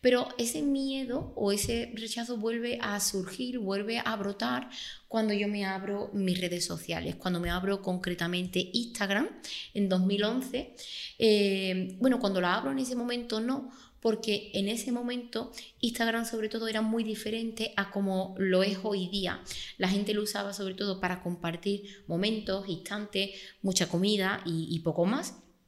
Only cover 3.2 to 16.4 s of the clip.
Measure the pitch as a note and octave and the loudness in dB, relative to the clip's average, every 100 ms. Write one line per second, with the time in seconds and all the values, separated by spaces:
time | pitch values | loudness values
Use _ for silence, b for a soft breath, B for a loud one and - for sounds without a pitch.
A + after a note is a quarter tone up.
3.2 | F#3 - B3 B3 F#3+ G3 G#3 A#3 - A3 | -4 -4 -4 -2 -2 -2 0 -2 -2 -2
4.2 | G3 G3+ A#3 - - B B B - A3 | -2 -2 -2 -2 -4 B B B -4 0
5.2 | A3 G#3 G#3 G#3 G3 F#3+ G3+ G3+ A3+ G3+ | 2 2 0 0 -2 -2 -4 -4 -2 0
6.2 | F#3+ F3+ F3+ F3 F3 E3 - E3 D#3 - | 2 2 0 -2 -2 -4 -4 -4 -4 -4
7.2 | F#3 F3 F3 F3+ F#3+ G3 F#3+ F3+ F#3 F3 | 0 0 0 0 0 0 0 -2 -2 -2
8.2 | E3+ F3+ F3+ F3+ F#3 - A#3 - G3 G3 | 0 0 0 -2 0 0 -2 -2 0 2
9.2 | F4 - B B B - G3 F#3 F#3 G3+ | 0 -4 B B B 0 4 4 4 4
10.2 | G#3 B3 - B3+ C4+ B B B B B | 2 2 -2 -4 -6 B B B B B
11.2 | A3+ G#3 G3+ F#3+ F#3+ F#3 F#3 F#3 C4 B3 | 6 8 6 4 2 0 -2 2 4 6
12.2 | G#3+ F#3+ F3+ G3 C4+ C4+ B3 B3 A#3+ A#3+ | 4 4 4 4 2 0 0 -2 -2 -2
13.2 | A#3 A3 A#3 C4+ - B B - A#3 A3 | -2 -2 0 -2 -4 B B -2 2 2
14.2 | A3 G3+ - G#3 G3 A3+ C4 A#3+ A#3+ B3 | 2 0 0 0 0 0 -2 -2 -2 -4
15.2 | A#3+ - - B B B A#3+ A#3 A3+ A3+ | -4 -6 -6 B B B -2 2 2 2
16.2 | A3+ A3+ | -2 -2